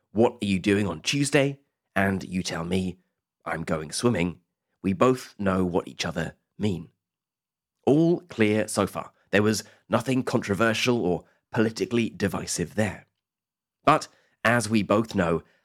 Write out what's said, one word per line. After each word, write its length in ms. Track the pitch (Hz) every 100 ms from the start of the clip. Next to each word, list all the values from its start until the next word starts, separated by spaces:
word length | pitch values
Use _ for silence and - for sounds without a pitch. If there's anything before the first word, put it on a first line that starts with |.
| _
"What 260 | 101 117 -
are 40 | 104
you 120 | 92
doing 280 | 101 101 101
on 160 | -
Tuesday?" 580 | - 143 139 151 139 139 _ _ _
and 300 | 95 98 95
you 180 | - 90
tell 220 | - 82
me, 320 | 85 95 92 87 _ _ _ _
"I'm 180 | - 82
going 300 | 82 80 78
swimming," 480 | - 120 101 87 78 _ _ _ _
we 120 | 95
both 400 | 95 127 127 - -
know 280 | 98 92 90
what 200 | 85 -
each 200 | - 87
other 280 | 80 80 - _ -
mean. 280 | 104 85 - _ _ _ _ _ _ _ _ _ -
All 320 | 147 165 175
clear 440 | - - 107 107 -
so 180 | -
far. 280 | 95 82 - _ _
There 140 | 98
was 180 | 107 107 - _ -
nothing 360 | 113 131 131
controversial 800 | - 117 - 92 113 107 127 120
or 200 | 90 82 - _ _
politically 580 | 123 110 110 92 120 113
divisive 640 | 90 101 92 90 - 78
there. 320 | - 104 82 - _ _ _ _ _ _ _
But, 240 | - 151 - _ _ _
as 240 | 110 120 110
we 140 | 110
both 320 | 95 104 110
know, 300 | 101 85 82 - _